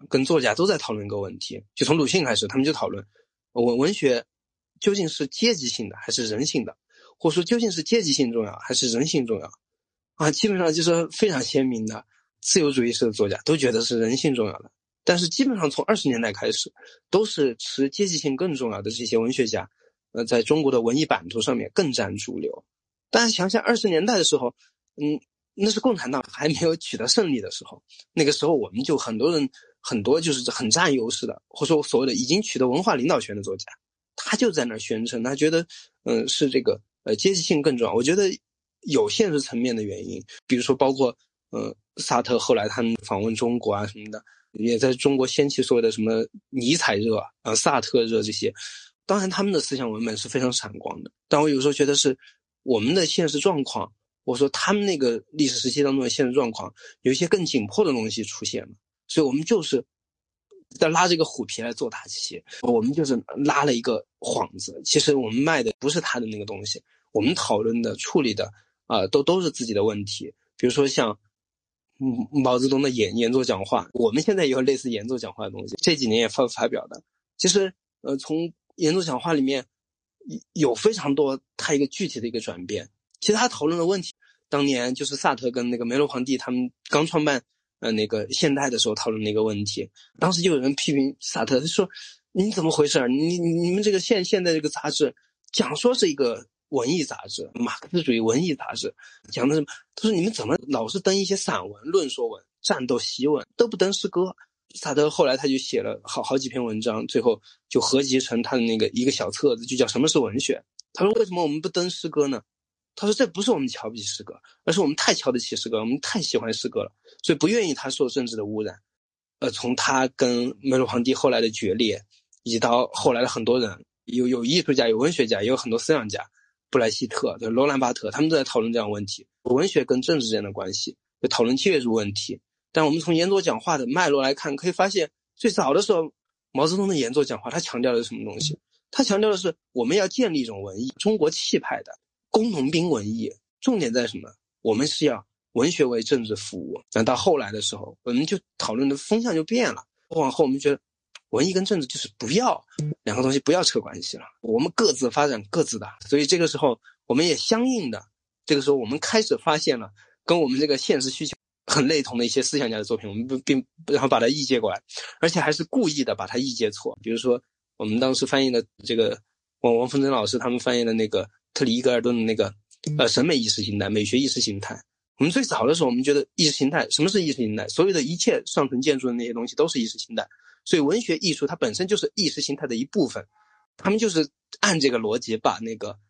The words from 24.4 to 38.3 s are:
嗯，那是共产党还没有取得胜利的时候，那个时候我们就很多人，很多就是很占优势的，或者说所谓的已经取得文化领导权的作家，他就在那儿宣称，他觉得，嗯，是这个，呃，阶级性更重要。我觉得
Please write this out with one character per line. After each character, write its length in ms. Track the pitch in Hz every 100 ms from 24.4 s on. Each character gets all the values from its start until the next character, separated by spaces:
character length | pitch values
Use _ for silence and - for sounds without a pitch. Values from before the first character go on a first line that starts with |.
| 120 - _ _ _ -
嗯， 240 | 147 151 _ _ _
那 160 | - 202
是 100 | 220
共 140 | 262
产 160 | 196 123
党 140 | 135 -
还 220 | - 147
没 60 | 127
有 120 | 160 170
取 200 | - -
得 100 | 113
胜 240 | - 185
利 120 | 127
的 80 | 101
时 120 | - -
候， 160 | - _ - -
那 100 | -
个 80 | 139
时 140 | 147 147
候 100 | 151
我 140 | 95
们 120 | 101
就 140 | 135 139
很 220 | 123 110
多 120 | 147
人， 160 | 160 135 - _ _
很 240 | - 117
多 160 | 104 156
就 140 | 165
是 180 | 135 123
很 200 | - 117
占 200 | 165 175
优 160 | 135 113
势 160 | - -
的， 160 | - _
或 180 | - 147
者 80 |
说 80 | 156
所 180 | 143 -
谓 60 | 131
的 80 |
已 100 | 117
经 160 | 127 190
取 180 | 214 -
得 120 | 131
文 120 | 139
化 120 | 196
领 120 | 147 135
导 140 | 147
权 160 | - 101
的 60 |
作 120 | 98 95
家， 80 | - - _ _ _ -
他 180 | -
就 160 | 214 240
在 140 | 156
那 100 | 120
儿 40 | 110
宣 260 | - 110
称， 180 | 117 117
他 120 | 120
觉 160 | 139 151
得， 160 | 165 170 - - _
嗯， 220 | 120 117 117
是 220 | - 143
这 140 | 131
个， 180 | 120 98 _ _
呃， 100 | -
阶 200 | 107 190
级 80 | 185
性 180 | 160 156
更 160 | 147 123
重 100 | 113
要。 60 |
我 100 | 104
觉 140 | 131 190
得 140 | 196